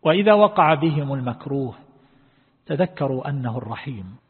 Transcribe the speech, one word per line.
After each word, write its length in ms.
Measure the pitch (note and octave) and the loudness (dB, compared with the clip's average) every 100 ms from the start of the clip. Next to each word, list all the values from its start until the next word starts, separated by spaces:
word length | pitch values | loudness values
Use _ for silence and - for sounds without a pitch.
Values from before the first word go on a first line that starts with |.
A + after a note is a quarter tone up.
وإذا 300 | D#3+ F3 G#3 | 2 2 4
وقع 400 | G#3 G#3 G#3 D#3+ | 6 6 6 4
بهم 400 | D#3 E3 D3 C#3 | 4 2 0 -2
المكروه 640 | C#3 B2 A#2 D3 C#3 C3 - - _ _ _ _ _ _ _ - | -4 -6 -8 -6 -6 -6 -10 -20 _ _ _ _ _ _ _ -8
تذكروا 640 | D3+ F3+ F3+ C#3 C3 C#3 | -2 -2 -2 -4 -4 -4
أنه 280 | C#3+ B2 A#2+ | -6 -4 -6
الرحيم. 580 | A2 G#2+ - A#2 F#2 A2+ _ | -8 -10 -10 -12 -14 -18 _